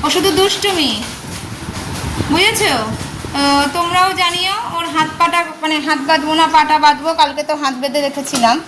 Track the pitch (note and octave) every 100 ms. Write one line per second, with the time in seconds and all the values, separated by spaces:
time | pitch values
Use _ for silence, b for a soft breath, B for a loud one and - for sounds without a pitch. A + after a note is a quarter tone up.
0 | C#4+ E4 G4 F#4 G4 G4 G4+ F#4 C#4+ G#3
1 | A#3+ - - - - - - - - -
2 | - - - D#4+ G4+ A4 G#4 C4 A3 A3
3 | - - - C#4 C#4 C#4 C#4+ D#4+ E4+ F4+
4 | F#4+ F#4 F4+ F4 F#4 G4+ A4 E4 E4+ D4+
5 | D#4 - E4+ E4+ E4+ D#4+ D#4 D4+ C#4+ D4
6 | C#4 D#4+ D4+ D#4 D#4+ D#4 D4+ D4+ D4+ C#4+
7 | D4+ E4 D4 C#4+ D4 D4+ C#4+ B3+ C4+ C#4+
8 | C#4+ C#4+ C4+ C#4 A#3 C4